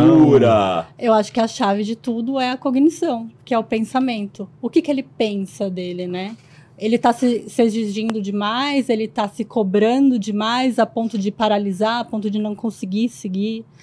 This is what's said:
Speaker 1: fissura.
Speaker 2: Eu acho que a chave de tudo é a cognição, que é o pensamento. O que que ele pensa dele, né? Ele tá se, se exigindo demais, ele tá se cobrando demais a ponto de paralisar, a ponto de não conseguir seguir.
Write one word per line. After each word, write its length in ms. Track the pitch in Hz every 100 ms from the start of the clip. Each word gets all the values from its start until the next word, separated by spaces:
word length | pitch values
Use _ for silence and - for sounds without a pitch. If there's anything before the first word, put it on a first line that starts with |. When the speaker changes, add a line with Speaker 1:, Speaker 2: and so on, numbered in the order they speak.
| 156 160
Speaker 1:
fissura. 640 | 151 139 117 110 95 87 - -
Speaker 2:
Eu 140 | 240
acho 200 | 220 208
que 60 | 247
a 60 | 226
chave 340 | - 208 202
de 100 | 214 226
tudo 440 | - 233 233 269
é 100 | 254
a 60 | 254
cognição, 720 | 277 254 302 330 339 233 226 -
que 80 | -
é 40 | 233
o 60 |
pensamento. 840 | 220 226 214 254 262 226 202 - 190 -
O 80 | 240
que 100 | 330
que 80 | 294
ele 120 | 269
pensa 640 | 262 - 220 202 190 - 196
dele, 360 | 180 180 180 180
né? 280 | 180 196 226 _ - - -
Ele 160 | 214 233
tá 160 | 247
se, 360 | 240 247 233 -
se 140 | -
exigindo 600 | 233 220 214 202 220 220
demais, 640 | 202 202 208 233 285 277 240
ele 180 | 220 220
tá 220 | 226 202
se 160 | -
cobrando 720 | 214 233 196 208 220 254 277 247
demais 600 | 202 208 214 247 262 233
a 80 | 226
ponto 320 | 233 226 220
de 120 | 196
paralisar, 720 | 208 214 208 202 185 214 240
a 40 |
ponto 260 | 226 220 208
de 80 | 214
não 160 | 208
conseguir 540 | 208 226 - 190 202 233
seguir. 540 | - 202 185 208 226 220 _